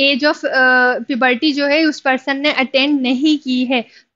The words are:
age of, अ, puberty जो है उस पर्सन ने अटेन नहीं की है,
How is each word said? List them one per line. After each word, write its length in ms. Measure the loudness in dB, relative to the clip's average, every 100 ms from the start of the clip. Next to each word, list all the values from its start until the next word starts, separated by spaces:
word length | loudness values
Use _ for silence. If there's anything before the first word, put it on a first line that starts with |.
age 320 | 0 2 0
of, 120 | -2 -2
अ, 520 | 0 2 4 2 0
puberty 540 | -4 -2 0 0 0
जो 120 | 0 0
है 200 | 2 0
उस 140 | -2
पर्सन 380 | -2 -2 -2 -2
ने 140 | -2
अटेन 480 | -2 -2 0 0 0
नहीं 380 | 0 0 0 0
की 280 | -2 -2 0
है, 200 | -2 -4 -14 _